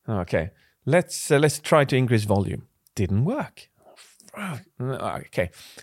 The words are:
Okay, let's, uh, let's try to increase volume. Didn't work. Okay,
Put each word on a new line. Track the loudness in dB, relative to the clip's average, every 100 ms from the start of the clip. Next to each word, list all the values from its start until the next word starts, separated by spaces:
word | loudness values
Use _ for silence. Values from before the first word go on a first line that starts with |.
| -6
Okay, | -4 -2 -2 -2 -10 _ _ 0
let's, | 0 0 -8 2
uh, | 4
let's | 4 0
try | 2 2
to | 4 2
increase | 2 2
volume. | 2 0 0 -6 -12 _ _
Didn't | -4 0 2
work. | 0 -2 -6 -12 -20 _ _ -20 -20 _ -20 -12 -10 -10 -14 -10
Okay, | -6 -4 -6 -8 -6 -4 -6 -8 -20 -20